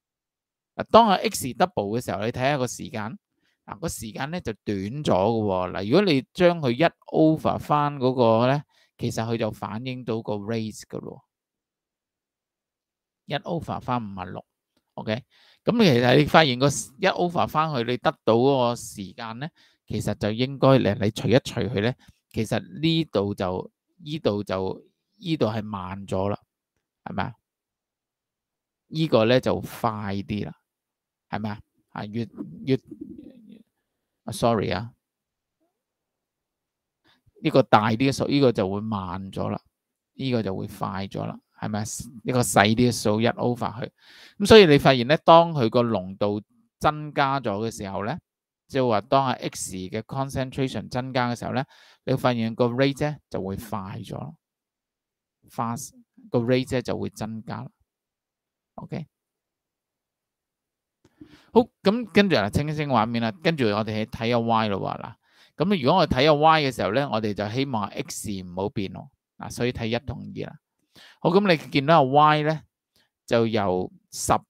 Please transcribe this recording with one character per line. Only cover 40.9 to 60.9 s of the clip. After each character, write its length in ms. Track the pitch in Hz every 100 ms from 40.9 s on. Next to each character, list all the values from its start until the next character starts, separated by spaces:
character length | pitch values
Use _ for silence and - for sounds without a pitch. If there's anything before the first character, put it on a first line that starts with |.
| 95 98
咗 160 | 101
啦， 160 | 107 - _ _
係 100 | 107
咪 100 | 107
啊？ 40 | 107 - - 120
呢 100 | -
個 80 | 127
細 340 | 120 107 104 113
啲 0 |
嘅 160 | 123
數 300 | 117 110 107
一 60 | 117
over 520 | - 117 120 104 107
去。 80 | - - - - - -
噉 60 | 202
所 100 | 214
以 80 | 180
你 120 | 143
發 180 | 156 131
現 120 | 120
呢， 100 | 160
當 340 | - 165 170
佢 180 | 156 113
個 140 | 120
濃 340 | 120 104 92 95
度 240 | 104 104 - _ _ _
增 340 | 160 151 151
加 260 | 143 139 139
咗 280 | 113 101 113
嘅 80 | 110
時 120 | 101
候 140 | 95 104
呢， 120 | 165 - _ _ _ _
即 120 | 135
係 80 | 127
話 140 | 104
當 240 | 101 135 135
阿 80 |
X 400 | 117 - - - 95
嘅 260 | 92 107
concentration 880 | - 135 135 139 131 127 135 113 98
增 240 | 127 131
加 180 | 127 123
嘅 60 | 120
時 80 | 95
候 80 |
呢， 100 | 113 143 _ _ _ -
你 80 |
會 40 | 131
發 160 | 127
現 220 | 120 113 113
個 100 | 123
rate 440 | 120 139 135 147
呢 80 | 147 _
就 100 | -
會 160 | 92 98
快 440 | - 107 95 110
咗， 300 | 101 - - 160 _ _ _ _ _ _ _ _ _ _ _
fast， 420 | - 117 117 - 247 _ _ -
個 80 | 123
rate 340 | 117 127 127 131
呢 60 |
就 160 | 110 98
會 120 | 101
增 340 | - 110 110
加。 260 | 107 110 127 _ _ _ _ _ _ _ _ _ _ -
OK？ 300 | 160 - 156 _ _ _ _ _ _ _ _ _ _ _ _ _ _ _ _ _ _